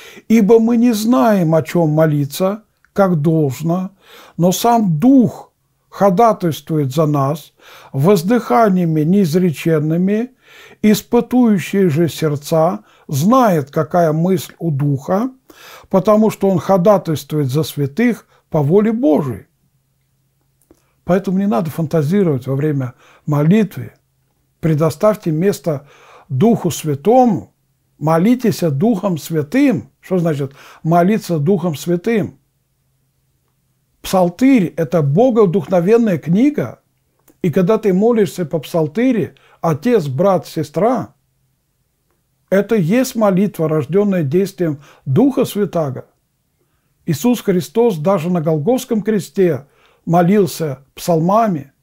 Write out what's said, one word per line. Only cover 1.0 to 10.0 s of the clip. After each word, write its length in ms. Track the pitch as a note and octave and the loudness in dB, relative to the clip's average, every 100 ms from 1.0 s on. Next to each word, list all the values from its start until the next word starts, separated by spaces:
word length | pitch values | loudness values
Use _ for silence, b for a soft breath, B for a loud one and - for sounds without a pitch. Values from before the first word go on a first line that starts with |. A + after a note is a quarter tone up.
| A3 C4 A#3+ G3+ D#3+ D#3+ | 0 2 2 2 2 0
о 80 | |
чем 260 | D#3 F3 D#3+ | 0 0 0
молиться, 720 | D#3 D#3+ D3 C#3 - F#3+ G#3+ _ _ _ | 2 2 0 -2 -2 -4 -4 _ _ _
как 300 | - F#3+ E3+ | -2 0 2
должно, 720 | D#3 D#3+ C#3+ A#2+ D#3 F3+ F#3+ _ B B B B | 0 0 0 -2 -4 -4 -6 _ B B B B
но 160 | F3 | 0
сам 480 | F3+ A#3 A#3 G3+ D3+ | 0 2 2 0 2
Дух 540 | B3 C4+ G3 - - _ _ _ _ | 4 4 4 -2 -20 _ _ _ _
ходатайствует 1040 | - G3 F3+ A#3 G#3 F3 C#3 - D#3 C#3 | 0 2 4 2 2 -4 -6 -4 -2 -2
за 120 | C#3+ D3+ | 0 0
нас 480 | D3 C3+ E3 - _ B B B | 0 -2 -4 -10 _ B B B
воздыханиями 1080 | C3+ D#3+ G3+ F3+ A#3+ A#3 A#3+ A3 F#3 E3+ D#3 | 0 2 2 2 0 2 2 2 2 0 0
неизреченными, 1300 | D3+ G3+ F3 F3 F3+ C#3 E3+ D#3+ D3+ E3 | 2 2 2 0 0 -2 -2 0 0 0